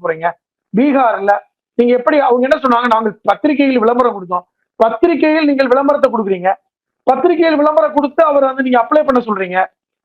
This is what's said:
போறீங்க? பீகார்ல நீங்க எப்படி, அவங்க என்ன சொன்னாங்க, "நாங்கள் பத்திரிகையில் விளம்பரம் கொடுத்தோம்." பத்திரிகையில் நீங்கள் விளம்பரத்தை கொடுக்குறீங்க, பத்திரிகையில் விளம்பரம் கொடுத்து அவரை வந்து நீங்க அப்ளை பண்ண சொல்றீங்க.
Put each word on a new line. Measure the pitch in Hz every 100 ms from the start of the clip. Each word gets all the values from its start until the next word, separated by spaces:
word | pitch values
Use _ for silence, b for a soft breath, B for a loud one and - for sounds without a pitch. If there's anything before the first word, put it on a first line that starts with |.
போறீங்க? | 175 160 170 165 _ _ _ 196
பீகார்ல | 285 269 247 196 196 202 - _ _
நீங்க | - 240 247
எப்படி, | 247 302
அவங்க | 269 247 262
என்ன | 302 269
சொன்னாங்க, | 233 247
"நாங்கள் | 220 220 185
பத்திரிகையில் | - 196 302 285 277 254
விளம்பரம் | 220 247 240 202
கொடுத்தோம்." | 180 180 - _ _ _
பத்திரிகையில் | 226 226 339 311 311 311 302
நீங்கள் | 277 269
விளம்பரத்தை | 254 277 285 262
கொடுக்குறீங்க, | 220 202 190 180 196 _ _ _ _
பத்திரிகையில் | - 254 359 320 330 302
விளம்பரம் | 294 302 302
கொடுத்து | 285 285 -
அவரை | 320 285 269
வந்து | 262
நீங்க | 262 247
அப்ளை | 233 302 277
பண்ண | 247
சொல்றீங்க. | 220 202 190 185 185 _ _ _